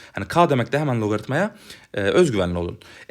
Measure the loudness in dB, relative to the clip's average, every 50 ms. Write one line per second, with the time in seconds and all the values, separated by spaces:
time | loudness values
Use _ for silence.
0 | -20 -14 -10 -10 -8 0 2 4 4 4 4 2 0 0 -2 -2 0 0 0 0
1 | 0 0 -2 -2 -4 -2 -2 -2 -2 -2 -6 -10 -20 -20 -20 -20 -18 _ -6 -2
2 | 0 2 4 4 4 4 2 0 0 -2 -2 -4 -4 -6 -8 -12 -16 -20 -20 -20
3 | -8 -4